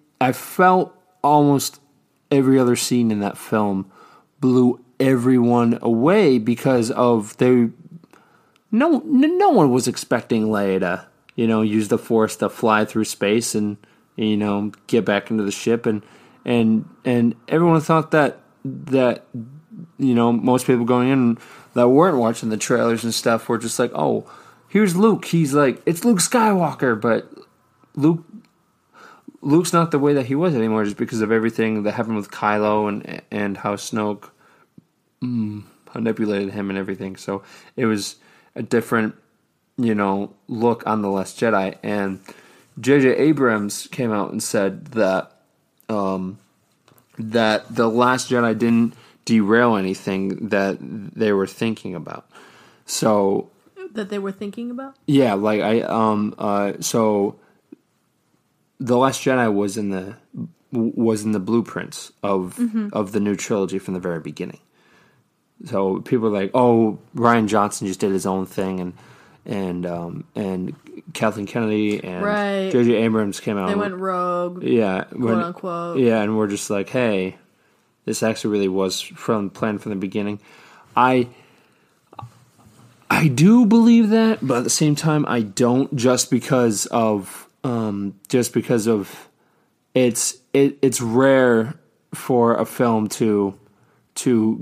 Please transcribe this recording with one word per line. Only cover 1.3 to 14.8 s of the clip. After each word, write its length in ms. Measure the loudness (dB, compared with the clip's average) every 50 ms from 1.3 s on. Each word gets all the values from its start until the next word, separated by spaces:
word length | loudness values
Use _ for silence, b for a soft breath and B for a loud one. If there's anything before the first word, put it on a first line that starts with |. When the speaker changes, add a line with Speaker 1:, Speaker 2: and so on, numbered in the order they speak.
| 4 4 6 4 4 2 0 -4 -10 -14 _ _ _ _ _ _ _ _ _ _
Speaker 1:
every 300 | 2 2 4 4 4 4
other 160 | 4 4 2
scene 340 | 0 0 0 0 2 2 2
in 80 | 0 0
that 160 | -2 -4 -6 -8
film 540 | -6 -2 -2 0 0 0 -2 -4 -6 b b b b b b b b b _ _
blew 440 | 0 2 4 4 4 2 2 -2 _ _ _ -2
everyone 800 | 0 2 2 2 2 2 4 4 4 4 4 4 4 2 2 0
away 560 | 0 0 0 2 4 4 4 4 4 4 4 2
because 520 | 2 0 -2 0 0 2 2 2 2 0
of 460 | 0 2 2 4 4 2 0 -4 -2 0
they, 320 | 2 4 4 4 4 2 -2 -8 -18 -20 -20 -20 -20 _ b b b b b b b b b b b _
no, 280 | 0 2 2 2 2 0
n-, 360 | 0 0 2 4 4 4 2 2
no 120 | 4 4
one 220 | 6 6 6 6
was 160 | 4 2 0 0
expecting 600 | -4 -6 -2 -2 -2 -2 0 0 0 0 0 0
Leia 320 | 0 0 0 0 0 0
to, 260 | 0 -2 -2 -4 -8 -14 _ _ _ _ _
you 120 | -2 0 0
know, 140 | 2 2
use 260 | 2 2 0 0 0 0
the 100 | -2 -2
Force 380 | 0 0 2 2 2 0 0 -2
to 120 | -4 -4
fly 360 | -2 0 0 2 2 2 2
through 200 | 0 -2 -4 -4
space 500 | -4 -4 -2 0 0 0 0 0 -2 -2
and, 220 | -2 -4 -4 -6 -8 b b b b b b _ -4
you 180 | -2 -2 0 0
know, 340 | 0 -2 -2 -2 -4 -6 -10 -12